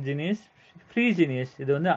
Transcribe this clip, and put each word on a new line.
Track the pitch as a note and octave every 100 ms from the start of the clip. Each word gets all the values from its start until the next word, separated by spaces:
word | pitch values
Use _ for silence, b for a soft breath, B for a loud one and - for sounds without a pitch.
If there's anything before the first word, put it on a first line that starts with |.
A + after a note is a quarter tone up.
| C3+
genius, | C#3+ E3+ G#3 - _ b b -
free | A#3 A#3+ F3
genius. | D3+ B2+ B2+ -
இது | C3+ C#3
வந்து | F3+